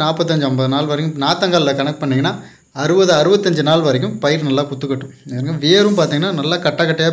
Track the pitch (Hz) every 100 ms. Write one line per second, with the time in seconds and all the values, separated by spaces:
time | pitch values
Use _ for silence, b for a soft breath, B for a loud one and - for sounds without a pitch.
0 | 156 160 165 156 135 131 131 135 151 147
1 | 160 151 139 180 190 175 143 135 139 151
2 | 143 131 156 208 B B B 135 151 185
3 | 185 156 160 202 196 156 147 165 151 131
4 | 196 214 147 156 151 135 143 131 139 131
5 | 127 - - 123 131 160 143 196 208 202
6 | 151 147 185 170 147 175 160 147 165 160
7 | 165